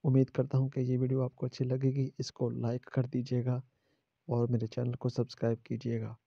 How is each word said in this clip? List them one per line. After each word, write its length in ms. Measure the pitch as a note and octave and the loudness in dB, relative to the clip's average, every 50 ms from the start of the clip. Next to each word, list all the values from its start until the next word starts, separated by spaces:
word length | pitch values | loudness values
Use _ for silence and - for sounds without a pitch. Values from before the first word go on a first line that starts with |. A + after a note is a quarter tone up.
| - | 4
उम्मीद 260 | D3+ C3 C3+ C3 - | 4 6 6 4 4
करता 280 | _ - B2+ C#3 - C3 | _ -2 0 2 2 0
हूँ 100 | C3 C3+ | 0 0
कि 100 | - C#3 | 0 -2
ये 140 | B2+ B2 B2+ B2 | 0 0 2 2
वीडियो 240 | C3 B2+ C3 C3 | 2 2 2 0
आपको 240 | B2+ B2 _ - - | 0 -2 _ -6 -6
अच्छी 180 | B2+ - - C3 | -6 -2 -2 -2
लगेगी। 480 | B2+ C3 C3 C3+ C3+ C3 C#3+ C3 C3+ - - | 0 0 2 2 2 2 2 -2 -2 -2 -6
इसको 280 | C3+ - - - B2+ A#2 | -8 -8 -4 -2 -2 -2
लाइक 340 | A#2+ B2 A#2 A#2 A#2+ B2+ - - - | -2 -2 -2 -2 -2 -4 -6 -2 0
कर 120 | C3 B2 | 0 0
दीजिएगा 540 | B2+ - B2+ A#2+ B2 B2+ B2 A#2+ B2+ B2 B2+ - _ _ _ _ _ _ _ _ _ _ _ _ - | 0 -2 -4 -2 0 0 0 0 0 -2 -2 -4 _ _ _ _ _ _ _ _ _ _ _ _ -2
और 180 | B2 A#2+ A#2+ A#2+ | 0 2 2 2
मेरे 160 | A#2+ A2+ A2+ | 2 0 0
चैनल 280 | A2 - - B2 B2 A#2+ | -2 -2 -2 -2 -2 -4
को 140 | - - B2+ | -2 -4 -2
सब्सक्राइब 500 | - - A#2+ - - - - A#2 A#2 A2 _ | 0 0 -2 -2 -2 -2 -2 -2 -2 -2 _
कीजिएगा। 500 | - A#2+ A2+ - A#2+ A#2 A2+ A2+ A2+ A2+ - _ | -8 -8 -4 -4 -4 -4 -4 -4 -6 -10 -12 _